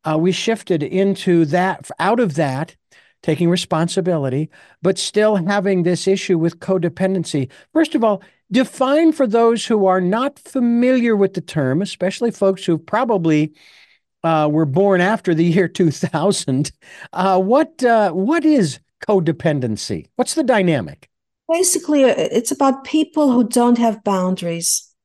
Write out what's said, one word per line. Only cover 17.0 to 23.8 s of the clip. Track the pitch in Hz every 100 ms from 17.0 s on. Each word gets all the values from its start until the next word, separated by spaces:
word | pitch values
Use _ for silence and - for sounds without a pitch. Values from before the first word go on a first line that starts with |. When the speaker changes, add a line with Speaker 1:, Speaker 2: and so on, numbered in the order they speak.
| -
Speaker 1:
uh, | - 190 185
what, | 190 262 320 -
uh, | 254 226 208
what | 170 196 330 311
is | 302 170 - _ _ -
codependency? | 202 160 156 165 147 123 107 - 92 - -
What's | 247 -
the |
dynamic? | 269 226 180 147 101 143 _ _ _ _ -
Speaker 2:
Basically, | 330 370 - - 294
uh, | 262 -
it's | - - 233
about | - 269 262 -
people | 311 320 - 294
who | 247 220
don't | 247 240
have | 240